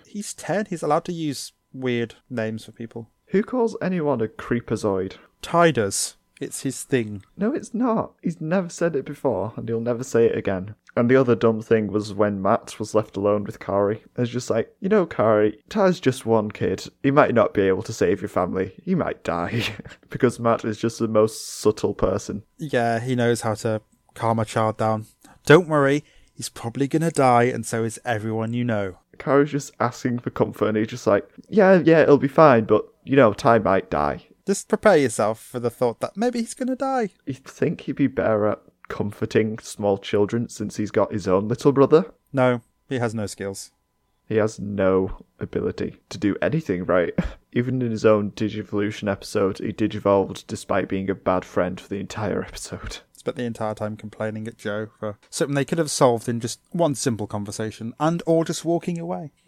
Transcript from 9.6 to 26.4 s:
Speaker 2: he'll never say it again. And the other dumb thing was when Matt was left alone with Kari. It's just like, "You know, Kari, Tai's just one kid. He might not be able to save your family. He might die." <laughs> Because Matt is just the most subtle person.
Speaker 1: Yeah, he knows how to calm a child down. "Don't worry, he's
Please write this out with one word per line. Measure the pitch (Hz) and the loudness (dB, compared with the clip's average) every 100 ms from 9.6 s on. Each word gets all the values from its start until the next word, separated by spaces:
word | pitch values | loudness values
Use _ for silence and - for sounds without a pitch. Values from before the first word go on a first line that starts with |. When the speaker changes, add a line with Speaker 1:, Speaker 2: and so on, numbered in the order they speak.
| 117 | -6
Speaker 2:
he'll | 113 | -4
never | 117 117 | -2 -4
say | 127 117 117 | 0 4 4
it | 110 | 2
again. | 98 95 101 - _ - | -2 -4 -6 -14 _ 0
And | 120 | 4
the | 131 | 6
other | 123 113 | 6 4
dumb | 113 110 | 2 2
thing | 113 113 104 | 2 2 2
was | 104 101 | -2 -2
when | 101 104 101 | 0 0 0
Matt | 98 117 - - | 0 0 -2 -10
was | 107 107 | -2 -2
left | - 98 | 0 0
alone | 101 104 104 | 0 0 -2
with | - | -10
Kari. | - 98 101 107 - - | -4 0 0 -2 -8 -6
It's | 120 | -4
just | 123 - | -4 -2
like, | 110 - - | -2 -2 -4
"You | 190 | 0
know, | 214 175 | 2 0
Kari, | - 110 107 107 - - | 2 4 4 4 0 -6
Tai's | 214 190 180 | 2 2 2
just | 131 127 113 | 0 0 2
one | 113 107 | 2 2
kid. | - 95 95 - - | -2 -4 -4 -8 -4
He | 135 | 2
might | 143 127 | 4 4
not | 117 101 | 4 2
be | - | 2
able | 98 95 | 2 2
to | - | -2
save | 113 92 95 | -2 0 0
your | 101 | -2
family. | 95 90 92 98 - | -2 -2 -2 -6 -6
He | - 180 | -4 -2
might | - - | -2 -6
die." | - 85 87 113 - 110 - | -4 -4 -2 -4 -6 -8 -16
<laughs> | - - | -20 -14
Because | - 123 117 | 0 0 2
Matt | 117 110 117 | 0 0 -2
is | 107 | -4
just | 113 - | -4 -2
the | 113 | 0
most | 110 110 - - | 2 2 0 -14
subtle | - 107 107 110 | -2 0 0 -2
person. | 101 95 101 - 98 - - | 0 -2 -2 -4 -10 -12 -12
Speaker 1:
Yeah, | 156 127 117 117 | -4 0 0 0
he | 127 123 | -2 0
knows | 120 117 | 2 0
how | 117 104 | -2 -4
to | 113 110 - _ _ | -2 -4 -8 _ _
calm | - 113 113 | -4 -2 0
a | 107 | 0
child | 113 110 107 | 0 0 0
down. | 110 110 110 _ - - - | -2 -2 -6 _ -20 -2 6
"Don't | 156 160 | 6 6
worry, | 151 139 147 - _ _ | 2 2 0 -4 _ _
he's | - | -14